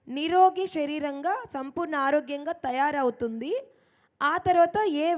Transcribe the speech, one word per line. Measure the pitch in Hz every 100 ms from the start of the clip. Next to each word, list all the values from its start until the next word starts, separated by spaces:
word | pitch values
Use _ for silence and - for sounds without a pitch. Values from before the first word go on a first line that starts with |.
| -
నిరోగి | 262 320 359 370 370 381
శరీరంగా | 320 294 302 294 277 320 440 480
సంపూర్ణ | 269 269 311 339 302 277
ఆరోగ్యంగా | 294 254 285 294 339 262
తయారవుతుంది। | 254 285 294 254 247 233 226 262 480 539 _ _ _ _ -
ఆ | 285 349 370
తర్వాత | 359 339 403 427 294
ఏ | 320